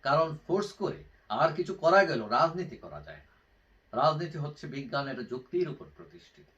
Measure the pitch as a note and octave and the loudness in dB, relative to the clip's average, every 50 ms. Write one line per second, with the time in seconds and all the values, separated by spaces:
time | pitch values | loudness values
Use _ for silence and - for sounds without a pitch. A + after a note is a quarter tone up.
0 | - C3+ C#3+ D#3 E3 D#3+ D#3 - _ - E3+ G3+ G3+ - - - G3+ - - - | 2 2 2 4 2 0 -2 -10 _ 0 0 0 0 -2 -6 -6 -4 -4 -4 -6
1 | - - _ _ _ _ G#2 A#2+ D3+ E3 D#3 - E3+ D3 D#3 - - E3 F3+ G3 | -14 -20 _ _ _ _ 0 2 2 2 2 0 -4 -4 -4 2 4 8 8 8
2 | G3 D#3+ C#3+ A#2 G#2+ G#2 A2+ C3 D#3+ E3 D#3+ F3+ F3+ - - - - E2+ D2+ D2+ | 6 6 2 -2 -2 0 2 4 4 2 2 -4 -8 -8 -10 -14 -14 -14 -14 -14
3 | D2 D#2 - - - _ _ _ _ _ _ _ _ _ _ _ _ _ - A#2 | -14 -16 -18 -18 -20 _ _ _ _ _ _ _ _ _ _ _ _ _ -2 2
4 | C#3 D#3 D3+ D3+ F3 D#3+ - D#3 D3 D3 - - - - C3 C#3 C#3 A#2+ B2 C#3 | 4 4 4 2 -4 -6 -6 -6 -6 -6 -8 -10 -12 -10 -8 -8 -8 -4 -4 -4
5 | C#3 C#3 C3 B2 A#2+ - B2 B2+ - _ - F3+ F3+ D#3 - - - - - - | -4 -4 -6 -8 -8 -8 -8 -10 -8 _ -2 -2 -2 -2 -4 -12 -14 -18 -18 -20
6 | - - - F3 - - _ - F3 _ _ | -20 -20 -20 -20 -20 -20 _ -20 -20 _ _